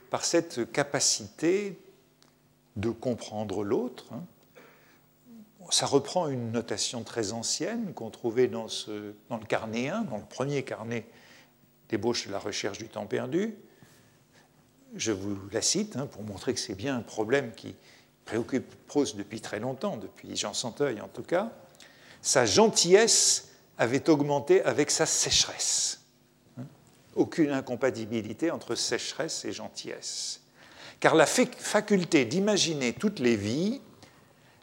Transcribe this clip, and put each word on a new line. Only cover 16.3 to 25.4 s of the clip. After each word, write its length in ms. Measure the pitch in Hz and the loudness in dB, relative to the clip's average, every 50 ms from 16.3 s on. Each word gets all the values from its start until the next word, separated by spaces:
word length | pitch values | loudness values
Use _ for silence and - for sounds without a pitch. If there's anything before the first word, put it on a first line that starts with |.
| 104 101 - - 117 | -10 -6 -4 -4 -4
que 60 | - | -2
c'est 160 | - - 101 | -4 -8 -8
bien 200 | 95 101 139 139 | -6 -4 -4 -4
un 60 | 120 101 | -4 -6
problème 480 | - - - 110 107 127 143 131 120 - | -6 -6 -4 -2 2 2 0 0 -2 -8
qui 180 | - - 107 98 - - - - - _ _ _ _ _ | -12 -14 -16 -16 -16 -20 -20 -20 -20 _ _ _ _ _
préoccupe 480 | - 104 113 113 - - 123 - - - - - | -6 -4 -4 -2 -2 -2 -4 -4 -6 -12 -20 -12
Proust 300 | - - 147 139 - - | -2 0 0 0 0 -2
depuis 240 | 101 98 - - 107 | -6 -10 -10 -10 -12
très 180 | - - - 107 | -10 -8 -6 -6
longtemps, 380 | 113 131 135 - - 202 165 | -4 -6 -6 -4 -4 -6 -6
depuis 400 | 117 98 92 - - - 95 98 | -6 -10 -14 -16 -16 -14 -10 -6
Jean 180 | - - 107 101 | -6 -6 -4 -4
Santeuil 460 | - - 123 107 - 143 139 117 104 | -6 -6 -6 -4 -2 -2 -2 -2 -4
en 80 | 101 - | -8 -12
tout 160 | - - 113 | -12 -14 -6
cas. 260 | - 165 175 214 233 - - - - - - - - - - - - - - - | -2 0 0 0 -2 -6 -12 -20 -20 -20 -20 -20 -20 -20 -20 -20 -20 -20 -8 -2
Sa 240 | - - 135 120 | 2 4 4 4
gentillesse 1000 | 107 95 180 220 220 - - - 170 185 202 233 220 - - - - - - - - - - _ _ _ | 6 6 6 6 6 6 4 6 8 8 8 8 8 6 6 6 4 4 2 -2 -6 -18 -20 _ _ _
avait 320 | - 131 113 123 139 - - | 0 2 2 2 4 6 6
augmenté 540 | 160 143 143 143 143 143 120 - 180 190 - | 6 6 6 2 0 2 4 6 6 6 6
avec 300 | 147 120 120 151 - - | 4 4 4 2 2 2
sa 120 | - 160 | 2 2
sécheresse. 1000 | 156 - - - - - - | 2 2 0 2 2 4 2